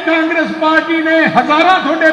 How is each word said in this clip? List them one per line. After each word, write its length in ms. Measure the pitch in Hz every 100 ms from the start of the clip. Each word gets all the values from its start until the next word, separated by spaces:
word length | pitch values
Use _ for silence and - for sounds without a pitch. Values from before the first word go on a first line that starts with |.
| 320
ਕਾਂਗਰਸ 460 | 330 320 339 254
ਪਾਰਟੀ 500 | 320 311 320 320 330
ਨੇ, 180 | 320 320 277
ਹਜ਼ਾਰਾਂ 540 | 247 254 302 349 370
ਤੁਹਾਡੇ 320 | 277 320 320